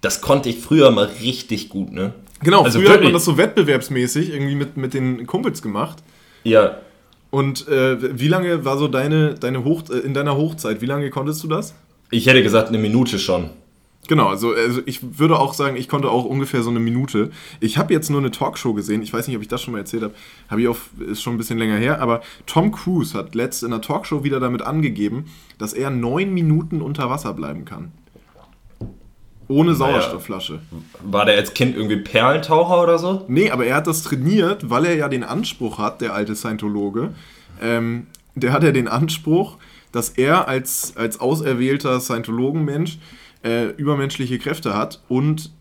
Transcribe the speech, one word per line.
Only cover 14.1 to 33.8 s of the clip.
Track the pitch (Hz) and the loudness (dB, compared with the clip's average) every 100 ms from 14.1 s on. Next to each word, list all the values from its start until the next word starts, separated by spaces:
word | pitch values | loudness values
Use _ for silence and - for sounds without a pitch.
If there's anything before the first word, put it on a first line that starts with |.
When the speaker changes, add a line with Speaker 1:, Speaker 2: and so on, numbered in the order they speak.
| 156 101 | 2 2
Speaker 2:
also, | 98 117 | 2 0
also | 113 117 123 127 | 0 0 -2 -6
ich | 127 127 104 | -10 -12 0
würde | 156 139 | 2 4
auch | 135 | 0
sagen, | - 143 127 | -2 -2 -2
ich | 127 | -4
konnte | 143 135 | -2 0
auch | 120 | 0
ungefähr | 127 135 135 127 | -2 -4 -2 -2
so | 117 | -2
eine | 117 | -2
Minute. | 117 120 135 107 110 - - - | 0 -2 -2 -2 -2 -6 -20 -4
Ich | 113 156 | -2 0
hab | - | 0
jetzt | 160 156 | 0 0
nur | 143 | -2
eine | 135 | -2
Talkshow | - 135 - 127 | -4 -6 -4 -4
gesehen, | 107 101 107 | -4 -2 -4
ich | 110 | -4
weiß | 117 - | -6 -6
nicht, | 120 | -8
ob | |
ich | 104 | -6
das | 120 | -8
schon | - | -6
mal | 113 | -10
erzählt | 98 117 | -8 -6
hab, | 107 107 - - - | -6 -10 -20 -20 -6
hab | 104 | 0
ich | 120 | 0
auch, | 117 - - - | -2 -8 -14 -10
ist | 107 | -8
schon | - 120 | -6 -6
ein | |
bisschen | 113 113 | -4 -2
länger | 113 104 | 0 0
her, | 120 151 | 0 0
aber | 123 117 - - - | 0 -2 -4 -20 -4
Tom | 160 202 | 0 0
Cruise | 214 - 180 120 107 | -2 -2 -2 -2 -6
hat | - 113 | -6 -4
letzt | 123 - | -4 -4
in | 117 | -6
einer | 117 | -6
Talkshow | - 147 - 147 | -4 -6 -2 -4
wieder | 139 135 | -2 -2
damit | 127 123 | -2 -2
angegeben, | - 151 151 104 104 120 156 - - - | -2 0 0 0 -2 -4 -10 -16 -20 -12
dass | 107 | -8
er | 107 139 | -4 -4
neun | 127 117 147 196 | -2 -2 -2 0
Minuten | 185 160 151 160 160 | 0 2 2 2 -4
unter | - 147 127 | -4 -4 -4
Wasser | 143 135 | -4 -6
bleiben | 80 73 78 - | -8 -8 -10 -12
kann. | - 87 - _ - _ - - _ - - - - - _ - - - | -14 -16 -18 _ -20 _ -20 -20 _ -20 -14 -14 -14 -20 _ -20 -20 0
Ohne | 139 170 | 2 4
Speaker 1:
Naja. | 151 135 | 4 2
Speaker 2:
Sauerstoffflasche. | 131 - 92 - 95 - 80 - 82 80 - | 2 0 -4 -8 -10 -8 -12 -14 -18 -18 -16
Speaker 1:
War | 95 101 104 | -2 2 4
der | 101 | 4
als | 104 - | 2 0
Kind | 127 123 | 0 0
irgendwie | 107 104 | -2 -2
Perlentaucher | - 117 120 156 156 160 170 180 | 0 2 4 2 2 4 4 4
oder | 170 170 | 4 2
so? | 175 190 190 | 2 -4 0
Speaker 2:
Nee, | 131 208 | 2 2
aber | 127 120 | 2 0
er | |
hat | 139 | 0